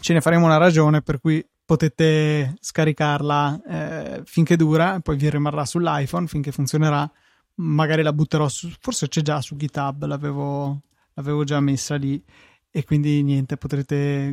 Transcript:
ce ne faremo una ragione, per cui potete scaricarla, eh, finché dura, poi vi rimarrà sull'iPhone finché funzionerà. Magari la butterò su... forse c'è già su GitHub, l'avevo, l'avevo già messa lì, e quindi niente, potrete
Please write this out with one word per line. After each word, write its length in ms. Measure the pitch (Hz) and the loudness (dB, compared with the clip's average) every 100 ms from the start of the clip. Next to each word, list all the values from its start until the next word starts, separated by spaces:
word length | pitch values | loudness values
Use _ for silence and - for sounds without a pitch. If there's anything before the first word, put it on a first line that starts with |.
ce 140 | - 170 | 0 2
ne 80 | |
faremo 240 | 160 170 165 | 4 4 6
una 100 | 156 | 6
ragione, 460 | 175 160 151 151 | 6 6 4 4
per 180 | - 143 | 0 -2
cui 240 | 160 156 - _ | 0 0 -2 _
potete 920 | - 156 156 - 160 156 151 151 135 160 | -2 0 0 2 2 4 2 0 -2 -6
scaricarla, 1040 | - - 156 147 151 143 147 147 147 151 - | -6 0 0 0 0 0 0 0 0 -2 -8
eh, 540 | 160 151 160 147 135 - | -8 -8 -10 -10 -12 -4
finché 320 | - 156 170 | 0 2 4
dura, 440 | 156 156 175 190 | 4 4 2 0
poi 160 | 160 143 | -4 -2
vi 120 | 147 | 0
rimarrà 380 | 147 147 151 139 | 0 -2 -2 -4
sull'iPhone 640 | 170 170 147 139 175 170 | -2 -2 -2 -2 -4 -4
finché 220 | 156 143 | -4 -6
funzionerà. 600 | 139 135 151 156 147 147 - _ _ _ - | -4 -2 2 2 2 -2 -8 _ _ _ -8
Magari 460 | 165 151 156 160 | -2 0 2 2
la 120 | 156 147 | 0 0
butterò 340 | 156 156 151 | 0 0 -2
su... 220 | - 170 - | -4 -12 -10
forse 280 | - 240 147 | -8 -6 -4
c'è 120 | - | -2
già 220 | 151 151 | -2 -2
su 140 | 127 147 | -6 -8
GitHub, 500 | 143 - 139 143 147 | -8 -4 -6 -6 -6
l'avevo, 720 | 139 143 143 143 143 143 143 - _ _ | -6 -6 -6 -6 -4 -4 -6 -10 _ _
l'avevo 320 | - 139 147 143 | -10 -4 -2 0
già 160 | 147 | 0
messa 360 | 143 135 - 147 | 2 0 -2 -4
lì, 240 | 139 143 - _ _ _ _ 175 | -4 -6 -8 _ _ _ _ -8
e 100 | - | -2
quindi 380 | 151 147 147 | 0 2 2
niente, 360 | 143 139 135 143 | 2 0 -2 -6
potrete 760 | 139 143 139 143 143 139 139 | -6 -6 -2 -2 -2 -2 -4